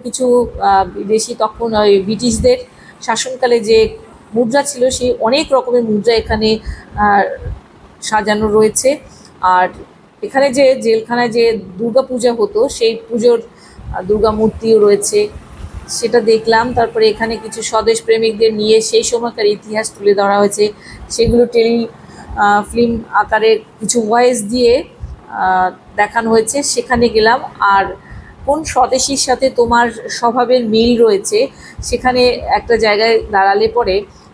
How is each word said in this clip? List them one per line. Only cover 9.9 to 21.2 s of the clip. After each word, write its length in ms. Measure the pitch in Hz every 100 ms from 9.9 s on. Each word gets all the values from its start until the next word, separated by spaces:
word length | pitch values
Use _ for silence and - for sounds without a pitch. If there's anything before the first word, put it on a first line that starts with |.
| - _ -
এখানে 320 | 202 269 277
যে 280 | 254 269 262
জেলখানায় 480 | 220 220 226 240 240
যে 300 | 233 233 220 185 180
দুর্গা 240 | 233 247
পূজা 320 | 262 254 240
হতো, 360 | 233 202 214 269
সেই 260 | - 226 226 -
পুজোর, 320 | 233 240 233 - - - - -
আহ, 80 | 185
দুর্গা 300 | 185 214 220
মূর্তিও 480 | 214 220 - 226 220
রয়েছে, 480 | 208 202 - 208 208 - - - - - -
সেটা 340 | - 233 240
দেখলাম। 520 | 220 220 226 226 247
তারপরে 360 | 240 226 233 220
এখানে 280 | 214 226 220
কিছু 240 | 220 226
স্বদেশ 400 | 208 220 214 226
প্রেমিকদের 520 | 226 226 226 208 226
নিয়ে 280 | 214 214 220
সেই 220 | 220 233
সময়কার 420 | 226 233 233 226 208
ইতিহাস 460 | 208 214 214 214 -
তুলে 160 | 202 202
ধরা 240 | 202 202
হয়েছে, 340 | 208 202 208 - - - -
সেগুলো 360 | -